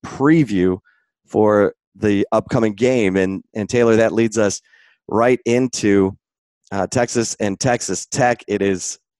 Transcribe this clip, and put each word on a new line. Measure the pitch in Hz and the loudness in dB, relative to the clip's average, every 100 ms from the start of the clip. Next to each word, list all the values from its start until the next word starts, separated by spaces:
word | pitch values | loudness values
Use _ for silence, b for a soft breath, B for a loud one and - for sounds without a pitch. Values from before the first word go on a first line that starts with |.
| - | -16
preview | - 139 165 123 98 92 92 - _ _ _ _ | -2 2 4 2 0 0 -2 -8 _ _ _ _
for | - 107 104 98 - _ | 0 2 4 2 -2 _
the | - 107 101 101 | -6 -2 0 0
upcoming | 110 - 131 110 | -2 -2 0 0
game. | 101 123 131 101 95 | 0 0 2 0 0
And, | 95 95 - | -2 -4 -10
and | 113 101 | -10 -4
Taylor, | 123 117 113 | 0 2 4
that | 113 | 2
leads | 104 113 110 | 2 0 0
us | 104 - b b b b - | -2 -2 b b b b -6
right | 104 120 127 113 | 0 2 2 0
into, | 120 127 - 107 101 95 98 _ _ _ _ _ | 0 0 -2 2 2 2 -4 _ _ _ _ _
uh, | 98 90 | -6 -4
Texas | - 120 120 110 - | -2 -2 -2 -4 -4
and | 104 95 | -6 -4
Texas | 131 123 - 90 - | -2 -2 -4 -8 -8
Tech. | - 123 120 - | -2 0 -2 -4
It | 104 | -2
is, | 98 92 - - _ | -2 -2 -6 -14 _